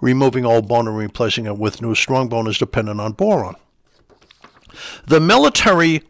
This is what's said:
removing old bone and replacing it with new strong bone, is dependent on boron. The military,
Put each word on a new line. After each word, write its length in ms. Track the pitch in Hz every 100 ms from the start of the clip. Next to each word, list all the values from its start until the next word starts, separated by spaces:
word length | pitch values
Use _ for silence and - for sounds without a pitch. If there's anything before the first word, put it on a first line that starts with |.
removing 460 | 123 131 135 123 123
old 220 | 117 107
bone 180 | 120 113
and 100 | 107
replacing 500 | 104 - 113 - 110
it 120 | 104
with 240 | 107 -
new 140 | 117 110
strong 320 | - 131 127
bone, 180 | 117 110
is 120 | 104
dependent 420 | - - 107 104
on 120 | 107
boron. 440 | 107 202 185 92 87 _ _ _ _ _ _ _ _ - _ _ - - - -
The 100 | 156
military, 840 | 160 233 294 - - 180 165 156 -